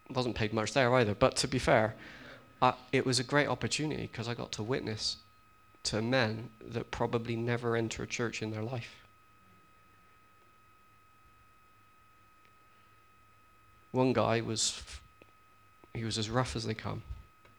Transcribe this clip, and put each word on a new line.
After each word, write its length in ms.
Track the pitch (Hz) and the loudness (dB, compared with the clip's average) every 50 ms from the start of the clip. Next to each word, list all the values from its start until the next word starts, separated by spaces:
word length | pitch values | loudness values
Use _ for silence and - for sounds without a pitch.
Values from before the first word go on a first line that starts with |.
| - - | -14 -6
wasn't 260 | 127 127 123 123 104 | -2 -2 -2 0 0
paid 160 | - - 107 | 0 -2 0
much 220 | 117 110 107 - - | 0 0 -2 0 2
there 200 | 139 131 120 127 | 4 4 6 6
either, 180 | 127 117 104 101 | 6 4 4 4
but 220 | - 131 - - - | 4 4 4 4 2
to 100 | - 131 | -2 0
be 120 | 135 123 | -2 0
fair, 360 | - 165 147 113 110 110 - - - - - - - - - - - - - - | 4 6 6 6 6 4 0 -4 -14 -18 -18 -18 -18 -18 -20 -20 -20 -12 -2 2
I, 120 | 127 127 120 - - - | 2 2 2 2 -4 0
it 140 | - 131 - | 2 2 2
was 140 | 131 123 123 | 2 2 0
a 40 | 127 | 0
great 240 | 120 143 147 139 - | 2 2 2 2 2
opportunity 600 | 127 - - 107 - - 151 156 135 123 113 104 | 0 -2 -2 -2 -2 -2 -2 -2 -2 -4 -6 -8
'cause 200 | - 117 110 117 | -8 -6 -6 -6
I 60 | 120 | -4
got 180 | - - - - | -6 -6 -6 -6
to 100 | - 107 | -6 -2
witness 540 | 113 131 - - - 110 107 - - - - - - - - - - - - - - - - - | -2 -2 -2 -2 -4 -4 -2 -2 -4 -4 -6 -10 -20 -20 -20 -20 -20 -20 -20 -20 -20 -16 -8 -6
to 180 | - - 107 | -2 -2 0
men 500 | 110 120 131 131 117 110 110 110 117 131 - - | 2 4 4 4 4 4 2 -2 -6 -10 -12 -14
that 320 | - - 117 120 - - | -12 -6 -6 -6 -6 -4
probably 440 | - - 120 113 123 117 113 117 117 | -2 -2 0 0 0 0 -2 -2 -4
never 400 | 113 117 120 120 117 120 117 113 | -2 0 0 -2 0 0 0 0
enter 280 | 117 113 110 - - 110 | 0 0 -2 -4 -6 -8
a 40 | 113 | -6
church 340 | - - 120 113 110 - | -4 -2 -2 -2 -4 -4
in 100 | 110 110 | -6 -4
their 120 | 110 107 110 | -4 -4 -6
life. 420 | 117 135 127 117 - - - - - - _ _ _ - _ _ - - - - - - - - - - - - - - - - - - - - - - - - - - - - - - 1077 1077 1077 1077 1077 - - 1077 1077 1077 1077 1077 - - 1077 1077 1077 1077 1077 1077 1077 1077 1077 1077 1077 1077 1077 1077 1077 1077 1077 1077 1077 1077 1077 1077 1077 1077 - 1077 - - - - - - - - - - - - - - - - - - - | -4 -6 -6 -8 -10 -14 -20 -20 -20 -20 _ _ _ -20 _ _ -20 -20 -20 -20 -20 -20 -20 -20 -20 -20 -20 -20 -20 -20 -20 -20 -20 -20 -20 -20 -20 -20 -20 -20 -20 -20 -20 -20 -20 -20 -20 -20 -20 -20 -20 -20 -20 -20 -20 -20 -20 -20 -20 -20 -20 -20 -20 -20 -20 -20 _ -20 -20 -20 _ -20 -20 _ _ -20 -20 -20 -20 -20 -20 -20 -20 -20 -20 -20 -20 -20 -20 -20 -20 -20 -20 -20 -20 -20 -20 -20 -20 -20 -20 -20 -20 -12 -4
One 200 | - 127 127 131 | 2 2 4 4
guy 300 | 117 113 107 110 113 117 | 4 4 4 4 2 2
was, 320 | 113 117 113 107 - - - - | 0 -2 -2 0 0 0 -2 -4
f-, 240 | - - - - - - - - - - - - - - - - - - - - - - - | -10 -14 -16 -16 -18 -20 -20 -20 -20 -20 -20 -20 -20 -20 -20 -20 -20 -20 -20 -20 -20 -12 -10
he 100 | 117 113 | -6 -4
was 140 | 113 107 113 | -2 -2 -2
as 120 | 107 107 | -2 0
rough 260 | 113 127 127 - - | 2 2 2 2 0
as 100 | 120 107 | -4 -4
they 80 | 110 110 | -4 -6
come. 300 | - - 104 104 110 - - - - - - - _ - - - | -4 -4 -6 -6 -6 -8 -10 -14 -14 -16 -20 -20 _ -20 -20 -20